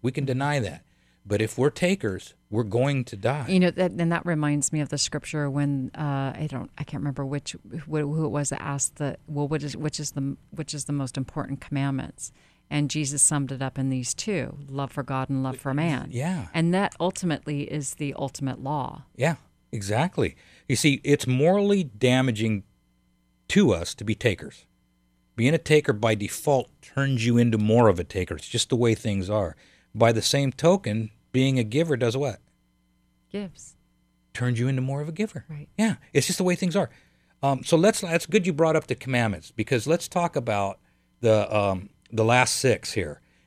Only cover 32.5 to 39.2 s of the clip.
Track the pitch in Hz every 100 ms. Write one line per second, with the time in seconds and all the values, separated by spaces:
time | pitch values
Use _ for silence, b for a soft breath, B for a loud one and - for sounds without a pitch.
32.5 | _ _ _ _ _ _ _ _ 202 196
33.5 | - - _ _ _ _ _ _ - 123
34.5 | 117 123 135 131 139 147 160 214 143 -
35.5 | 147 - - 220 - b 135 - 180 180
36.5 | 175 185 196 165 b b b b b 135
37.5 | 131 - 165 196 220 175 170 - 214 180
38.5 | 151 165 156 - 123 131 123